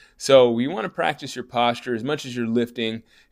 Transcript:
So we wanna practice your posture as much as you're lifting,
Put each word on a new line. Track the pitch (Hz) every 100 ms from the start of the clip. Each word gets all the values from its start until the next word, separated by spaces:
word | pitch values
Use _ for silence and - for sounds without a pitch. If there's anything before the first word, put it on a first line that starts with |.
| - -
So | - 135 123
we | 117 131
wanna | 202 190
practice | - 165 143 135
your | 127
posture | 123 120 120 120 -
as | 113
much | 127 147 131
as | 123
you're | 113
lifting, | 117 117 120 113 113 - _ _